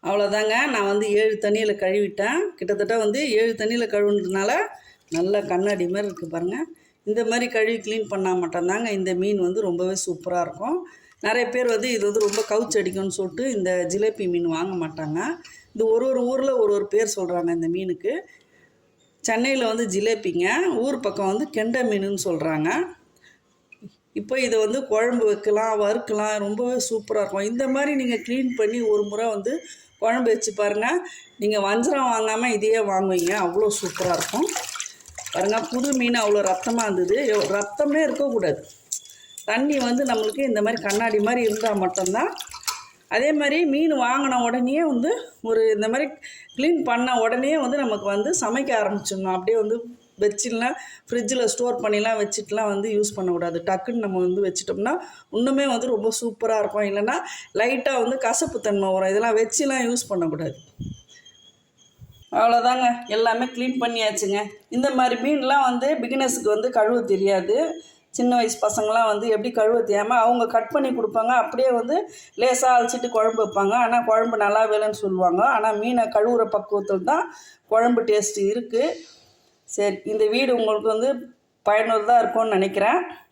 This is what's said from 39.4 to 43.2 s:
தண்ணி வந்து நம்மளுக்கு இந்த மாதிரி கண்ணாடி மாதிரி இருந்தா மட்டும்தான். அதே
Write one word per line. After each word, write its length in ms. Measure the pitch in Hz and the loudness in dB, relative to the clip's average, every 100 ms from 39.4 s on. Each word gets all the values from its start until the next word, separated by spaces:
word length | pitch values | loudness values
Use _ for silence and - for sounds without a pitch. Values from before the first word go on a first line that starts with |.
| - | -4
தண்ணி 260 | 226 277 285 240 | -2 0 0 0
வந்து 140 | 247 277 | 0 0
நம்மளுக்கு 320 | 226 214 214 269 | 0 -2 -2 -2
இந்த 100 | 214 | 0
மாதிரி 140 | 208 226 202 | 0 -2 -2
கண்ணாடி 320 | 202 226 214 208 | 0 0 2 2
மாதிரி 120 | 247 226 | 2 0
இருந்தா 240 | 214 226 202 | 0 0 0
மட்டும்தான். 460 | 185 185 185 208 349 - - - - - - _ _ | 0 0 0 0 -2 -4 -16 -12 -12 -12 -16 _ _
அதே 160 | 220 | 0